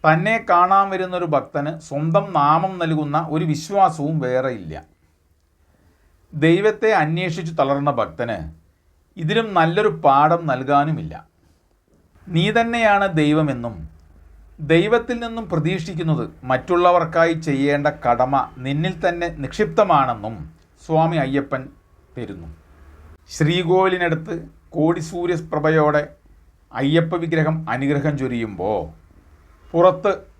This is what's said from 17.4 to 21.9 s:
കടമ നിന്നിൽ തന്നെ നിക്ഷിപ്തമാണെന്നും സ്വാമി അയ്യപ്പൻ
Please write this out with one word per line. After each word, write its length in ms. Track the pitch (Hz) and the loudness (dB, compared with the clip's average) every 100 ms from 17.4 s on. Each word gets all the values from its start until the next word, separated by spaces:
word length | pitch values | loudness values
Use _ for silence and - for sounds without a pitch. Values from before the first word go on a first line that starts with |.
| 160 139 143 143 143 | -2 0 0 2 0
കടമ 640 | 147 127 120 127 139 - 131 | -2 0 2 2 2 -2 -8
നിന്നിൽ 520 | 127 147 185 175 180 | -4 -2 -2 -2 -2
തന്നെ 180 | 170 170 | -2 -6
നിക്ഷിപ്തമാണെന്നും 1200 | 160 143 - 196 165 196 151 131 110 107 107 80 _ _ _ - | -6 -10 -4 -2 2 4 4 2 -4 -8 -10 -14 _ _ _ -4
സ്വാമി 320 | 160 165 165 | 0 0 0
അയ്യപ്പൻ 520 | 131 139 139 131 135 - _ | -2 -2 -4 -8 -10 -20 _